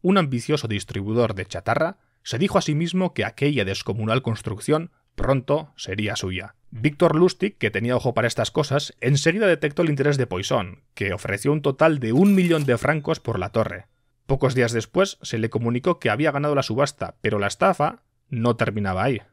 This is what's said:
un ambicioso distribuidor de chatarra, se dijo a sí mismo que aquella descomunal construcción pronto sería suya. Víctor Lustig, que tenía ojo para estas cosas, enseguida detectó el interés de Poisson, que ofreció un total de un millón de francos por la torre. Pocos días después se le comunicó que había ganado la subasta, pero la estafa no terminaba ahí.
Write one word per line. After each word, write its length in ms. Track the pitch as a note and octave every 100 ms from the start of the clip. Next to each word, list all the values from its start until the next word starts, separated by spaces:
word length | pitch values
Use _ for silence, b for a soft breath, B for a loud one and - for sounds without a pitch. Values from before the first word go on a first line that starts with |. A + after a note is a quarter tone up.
un 160 | F3 G3
ambicioso 520 | D3+ A#2+ - D3+ A2
distribuidor 680 | G2+ - F#2+ G2 A2+ A2+
de 100 | F#2+
chatarra, 520 | - E2+ - A#2+ E3 - _ _
se 140 | - B2
dijo 200 | F#3+ G3
a 40 |
sí 120 | -
mismo 400 | D3 E3 F3+ F3+
que 120 | -
aquella 400 | G2 - C#3+ C#3+
descomunal 560 | F#2+ G2 - A2 A2 A#2+
construcción 720 | A#2+ A2+ - G2+ - D3+ E3+ _ _
pronto 580 | - G#2 C3+ B2 D3 D3+
sería 400 | - - G2 G#2
suya. 400 | - F#2+ F2+ - _ -
Víctor 460 | A2+ C#3 D3 E3+ D3+
Lustig, 400 | F3+ - G3+ -
que 120 | A2
tenía 280 | G2 A#2 B2
ojo 160 | -
para 160 | - A#2
estas 200 | - A2
cosas, 460 | - C#3+ C#3+ - -
enseguida 440 | B2 C#3+ E3 F#3+
detectó 360 | G#3 D#3+ D3+ C#3+
el 80 | E3
interés 280 | C#3+ C#3 C#3+
de 80 |
Poisson, 580 | B2 F2+ - B2+ F2+ - _
que 180 | - G2+
ofreció 400 | F2+ - G2+ C#3
un 100 | D3+
total 380 | C#3+ C3+ D#3+ D3+
de 140 | A2+
un 200 | B2+ G3
millón 300 | G3 F3+ D#3+
de 140 | C#3 A#2
francos 420 | - D#3 C#3+ D#3+
por 200 | - F#2+
la 100 | F2+
torre. 380 | A2+ G2+ F2+ - _ _ _
Pocos 300 | - C3+ C3+
días 160 | B2+ A#2
después 460 | A#2 - E3+ F#3+ -
se 160 | - A#2
le 120 | A2
comunicó 500 | - A#2 B2 F3 E3+
que 100 | A#2
había 220 | G#2+ D#3
ganado 240 | C#3+ D3
la 80 | D3
subasta, 520 | - A2+ C#3+ - F2 _
pero 180 | G#2+ G#2
la 100 | G2+
estafa 560 | - F#3+ F3+ D3+ - _ _ _
no 260 | A#2 A#2+
terminaba 480 | A#2+ A2+ G#2 G2 F#2
ahí. 180 | B2 A2 -